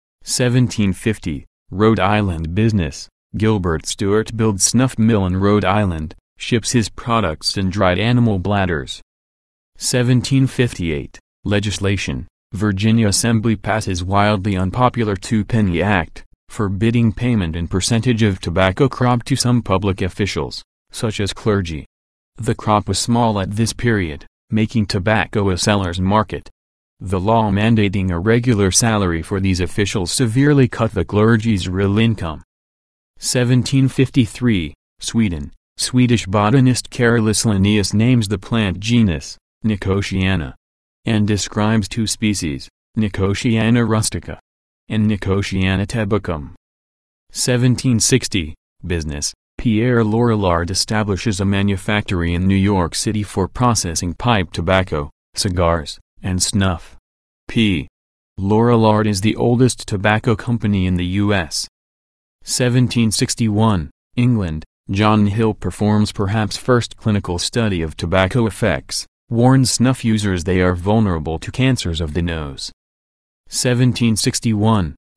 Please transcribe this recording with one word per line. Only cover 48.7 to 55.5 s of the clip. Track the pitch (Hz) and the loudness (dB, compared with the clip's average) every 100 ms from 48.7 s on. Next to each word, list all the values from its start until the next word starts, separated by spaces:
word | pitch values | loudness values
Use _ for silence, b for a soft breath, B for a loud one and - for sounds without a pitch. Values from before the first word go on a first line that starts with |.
| _ 85 | _ -6
business, | 85 76 73 - - _ - | -4 -4 -6 -8 -10 _ -6
Pierre | 127 107 120 120 | 0 0 2 2
Lorillard | 110 110 120 110 95 85 87 | 2 2 2 2 2 2 0
establishes | 92 - 110 104 95 120 95 | -4 -2 -2 0 -2 -2 0
a | 98 | 0
manufactory | 98 101 95 - 104 - 92 85 | 2 0 -2 0 -2 0 -2 0
in | 85 92 | 0 2
New | |
York | 98 95 101 82 | 2 2 2 0
City | - - 104 | -2 -4 -4
for | 101 - 90 | -4 -4 -4
processing | - 123 113 92 82 90 | 0 0 2 -2 -4 -6
pipe | 85 123 110 87 | -4 -2 0 -2
tobacco, | - 87 95 92 76 73 - _ | -4 0 2 2 -4 -6 -12 _
cigars, | - 107 | -6 -4